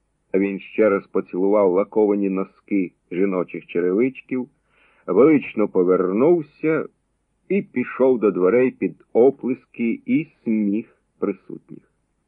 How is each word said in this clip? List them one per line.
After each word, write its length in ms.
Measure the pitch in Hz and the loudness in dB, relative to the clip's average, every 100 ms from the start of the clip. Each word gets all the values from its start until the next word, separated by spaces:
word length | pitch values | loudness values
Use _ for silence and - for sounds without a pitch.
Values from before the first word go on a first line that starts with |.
| _ _ _ | _ _ _
Він 260 | 95 98 95 | -2 -2 -4
ще 300 | - - 107 | -8 0 2
раз 180 | 98 - | 0 -2
поцілував 640 | 95 95 90 98 107 98 | -8 -6 -4 0 2 2
лаковані 580 | 90 104 110 104 101 98 | 0 -2 0 0 0 -2
носки 640 | 95 95 _ _ 101 90 - _ | -4 -6 _ _ -4 -4 -10 _
жіночих 540 | 82 101 92 85 85 - | -4 -2 -2 -6 -10 -8
черевичків, 800 | 87 90 95 131 131 _ 127 123 _ _ _ _ _ - | -4 -2 0 -2 -4 _ -10 -10 _ _ _ _ _ -2
велично 600 | 90 147 147 - - 104 | 4 4 4 0 -4 -2
повернувся 1200 | 95 90 90 90 101 147 175 147 _ 156 156 - _ _ _ _ _ _ | 0 2 2 0 2 2 2 -2 _ -4 -2 -6 _ _ _ _ _ _
і 120 | - | -4
пішов 580 | - 123 120 - 131 123 | -2 -6 -6 0 2 4
до 120 | 104 | 2
дверей 400 | 92 90 120 127 | 2 2 2 0
під 240 | - 131 - _ | -2 -6 -8 _
оплески 880 | 113 131 139 117 131 _ - 117 - - | 4 4 2 -6 -8 _ -6 -4 -4 -2
і 220 | 135 156 _ | -4 -4 _
сміх 420 | 117 110 101 104 - _ _ _ | -4 -2 0 -4 -8 _ _ _
присутніх. 720 | 98 95 - - _ - _ _ _ _ | -6 -6 -14 -20 _ -20 _ _ _ _